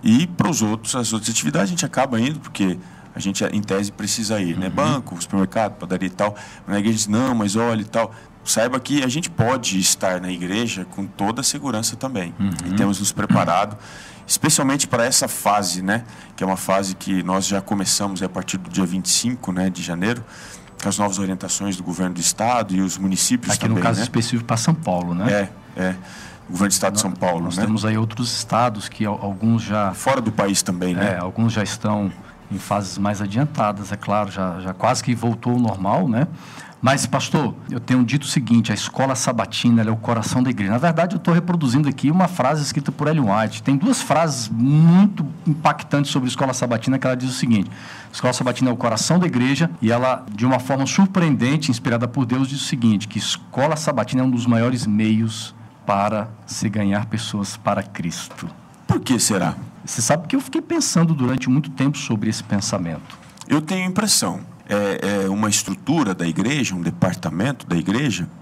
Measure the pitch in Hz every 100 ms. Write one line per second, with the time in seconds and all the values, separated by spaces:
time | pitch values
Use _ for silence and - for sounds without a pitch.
0 | 113 117 175 180 202 135 107 107 - 131
1 | 117 110 104 110 151 151 190 175 - -
2 | 135 113 123 156 - - 98 90 - -
3 | - - 98 98 104 104 101 98 101 -
4 | 101 - 107 107 90 82 95 104 151 143
5 | 117 87 - 98 92 - 104 - 90 90
6 | 90 - 104 104 - - - 101 104 110
7 | 104 107 135 120 101 104 117 113 101 113
8 | 110 - - - - - 120 131 123 143
9 | 131 135 170 170 113 131 113 95 92 -
10 | 98 92 90 90 90 101 117 95 90 -
11 | 95 - 101 120 131 143 139 110 117 117
12 | 135 120 87 85 98 82 87 98 101 95
13 | 98 - 101 - 82 87 104 107 - -
14 | - - - - 151 151 135 143 - 120
15 | 120 127 123 - 107 104 95 90 95 110
16 | 117 - - - 95 92 - 95 95 92
17 | - 95 87 95 92 98 95 101 95 -
18 | 101 92 92 95 87 95 85 87 92 95
19 | 87 - 117 123 - 90 92 90 85 85
20 | 101 120 113 - - - - - 101 98
21 | 101 98 95 92 92 - 98 90 90 85
22 | 92 87 82 - 110 123 101 92 95 92
23 | 95 92 - 123 - - 113 113 113 113
24 | 117 120 117 117 117 113 - 160 160 90
25 | 87 87 104 101 98 - - - 92 131
26 | - - - - - 90 98 - 95 101
27 | 101 87 92 85 85 87 107 110 110 110
28 | 113 - 120 - - 110 123 104 - -
29 | 107 104 101 95 110 113 98 107 98 92
30 | - 135 110 107 101 95 - 90 92 90
31 | 101 87 90 98 117 113 101 - 110 107
32 | 101 - - - - 98 - 101 95 90
33 | 101 101 104 107 147 - 107 101 101 101
34 | - 104 104 98 92 90 92 92 107 127
35 | - 117 117 117 123 123 117 98 95 127
36 | 175 113 160 - - - - - 127 139
37 | - 135 - 156 123 - - 127 117 127
38 | 117 143 - - 110 117 113 104 - -
39 | 131 123 - 120 98 - 123 117 110 110
40 | 110 113 107 123 127 104 98 117 170 165
41 | 175 180 - 170 175 175 139 127 147 -
42 | 139 170 180 - 127 151 143 - 147 -
43 | 147 160 117 101 110 - - 139 202 254
44 | - 147 165 123 110 113 127 151 165 180
45 | 202 - 143 - - 151 151 147 - 143
46 | 143 143 127 120 135 123 123 113 123 131
47 | 131 127 127 123 131 110 87 - - -
48 | - - 127 120 127 117 131 113 117 110
49 | - 170 175 123 127 139 165 170 110 120
50 | 127 123 - 104 123 127 123 135 135 -
51 | 196 190 170 123 120 151 151 120 135 117
52 | 120 123 120 127 131 139 - 135 117 101
53 | 107 107 - - - - 143 151 156 131
54 | 107 127 131 120 113 117 117 127 107 104
55 | 110 110 113 110 - - - - - 101
56 | 101 107 110 - - - 110 107 101 101
57 | 110 107 - 104 98 - - 101 92 -
58 | 85 80 - - - - - - - -
59 | 113 120 - 101 87 - - - - -
60 | 117 156 - 269 269 320 - 339 - 175
61 | 165 151 123 127 - 131 151 - 135 143
62 | - 110 107 107 - 101 98 95 85 78
63 | - - - - - 151 156 185 185 185
64 | 208 - 101 82 - - - 104 101 95
65 | 98 101 98 98 107 104 - 95 - 165
66 | 117 90 85 80 101 147 120 90 - -
67 | 90 - 85 85 120 143 - 85 82 110
68 | 147 90 82 -